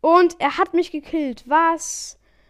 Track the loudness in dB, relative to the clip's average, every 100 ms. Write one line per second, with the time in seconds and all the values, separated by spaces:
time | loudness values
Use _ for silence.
0 | 4 4 4 0 -4 -2 -2 -2 -2 -8
1 | -6 -4 -4 -8 -2 2 2 0 -6 -12
2 | -14 -18 _ _